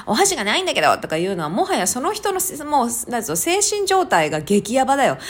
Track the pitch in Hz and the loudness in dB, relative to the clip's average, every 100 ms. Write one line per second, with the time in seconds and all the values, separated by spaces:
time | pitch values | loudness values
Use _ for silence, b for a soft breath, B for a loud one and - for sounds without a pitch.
0 | - 220 392 311 202 277 370 285 147 - | -2 2 2 0 -2 -2 0 2 2 2
1 | - 160 185 190 151 196 370 330 185 247 | 0 -4 -2 -2 -2 -2 0 0 0 -2
2 | 311 427 415 381 - 285 294 294 240 233 | -4 -2 -2 -2 -4 -6 -2 0 0 -2
3 | - 240 - 170 - 381 415 415 381 381 | -4 -4 -4 -2 0 0 0 0 2 2
4 | 349 185 151 156 147 202 202 254 254 277 | 4 2 2 -2 0 0 2 0 2 2
5 | 240 135 | 2 0